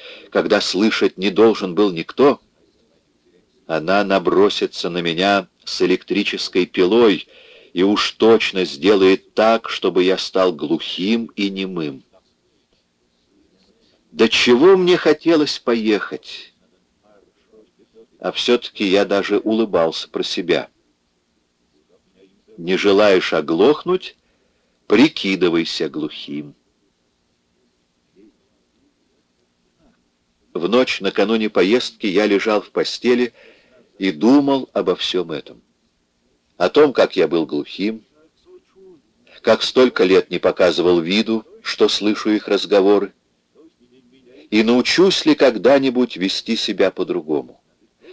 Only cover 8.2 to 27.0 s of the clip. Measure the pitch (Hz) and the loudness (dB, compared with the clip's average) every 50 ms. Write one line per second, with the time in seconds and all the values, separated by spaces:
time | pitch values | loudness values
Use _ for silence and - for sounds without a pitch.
8.2 | 113 113 113 107 - - - 95 90 - - 69 76 98 107 95 95 92 95 - | 4 4 4 4 2 -2 -4 -4 -6 -6 -6 -2 0 2 4 4 4 4 2 2
9.2 | - _ _ - 107 110 113 113 - - - - - 95 85 92 90 92 92 92 | -2 _ _ 0 2 2 2 0 -2 -8 -8 -4 -4 -2 0 0 0 0 0 -2
10.2 | - - - 95 92 92 80 73 78 73 82 - - - - 82 90 104 113 117 | -6 -4 -2 0 0 0 -2 -4 -4 -4 -4 -4 -6 -10 -8 -6 -4 -2 -2 -2
11.2 | 113 - - 107 101 98 98 95 95 92 92 85 - 71 67 64 _ _ _ _ | -4 -8 -8 -8 -8 -8 -6 -8 -8 -8 -8 -8 -8 -8 -10 -14 _ _ _ _
12.2 | _ _ _ _ _ _ _ _ _ _ _ _ _ _ _ _ _ _ _ _ | _ _ _ _ _ _ _ _ _ _ _ _ _ _ _ _ _ _ _ _
13.2 | _ _ _ _ _ _ _ _ _ _ _ _ _ _ _ _ _ _ - 113 | _ _ _ _ _ _ _ _ _ _ _ _ _ _ _ _ _ _ 0 0
14.2 | 113 113 - - - 123 120 120 156 190 196 185 180 175 180 151 - 160 147 - | 0 2 2 0 2 4 4 6 6 6 6 6 4 2 2 2 2 0 0 2
15.2 | - 160 170 151 147 139 - - - 123 117 113 107 110 104 95 - - - - | 2 2 2 2 2 0 -4 -6 -2 -2 -2 0 0 0 0 0 -2 -6 -12 -14
16.2 | - - - - - - _ _ _ _ _ _ _ _ _ _ _ _ _ _ | -14 -18 -20 -20 -20 -20 _ _ _ _ _ _ _ _ _ _ _ _ _ _
17.2 | _ _ _ _ _ _ 214 220 _ _ _ _ _ _ _ - - _ _ _ | _ _ _ _ _ _ _ _ _ _ _ _ _ _ _ -20 -20 _ _ _
18.2 | - 90 - - - - 120 117 - - - - 107 92 92 101 98 92 101 98 | -10 -8 -6 -4 0 0 0 0 -2 -8 -8 -6 -2 0 0 0 0 0 -2 -2
19.2 | 90 98 104 98 - 107 110 110 113 101 90 85 82 80 78 - - - - - | -2 -2 -2 -2 -2 -2 -2 -2 -2 -2 0 0 0 -2 -4 -8 -12 -10 -8 -8
20.2 | 90 - - 101 87 82 82 69 - - _ _ _ _ _ _ _ _ _ _ | -8 -6 -8 -8 -4 -2 -2 -2 -4 -8 _ _ _ _ _ _ _ _ _ _
21.2 | _ _ _ _ _ _ _ _ _ _ _ _ _ _ _ _ _ _ _ _ | _ _ _ _ _ _ _ _ _ _ _ _ _ _ _ _ _ _ _ _
22.2 | _ _ _ _ _ _ - 90 82 87 92 87 - 101 95 101 104 101 95 90 | _ _ _ _ _ _ -20 -12 -6 -4 -4 0 2 2 2 4 4 4 2 2
23.2 | - - 90 80 76 76 82 82 104 139 147 - - 175 185 185 - - - _ | 0 -2 -4 -4 -2 -2 0 2 4 4 2 0 -2 -4 -4 -4 -6 -12 -20 _
24.2 | _ _ _ _ _ _ _ _ _ _ _ _ _ - 104 110 143 160 - - | _ _ _ _ _ _ _ _ _ _ _ _ _ 0 2 2 2 2 0 -4
25.2 | - 98 95 87 90 87 82 85 82 - - - 82 71 69 76 76 76 - - | -4 -4 -2 0 0 0 0 0 -2 -4 -6 -6 -6 -6 -6 -8 -10 -10 -10 -14
26.2 | - 73 73 73 73 71 - _ _ _ _ _ _ _ _ _ | -14 -12 -12 -12 -12 -14 -18 _ _ _ _ _ _ _ _ _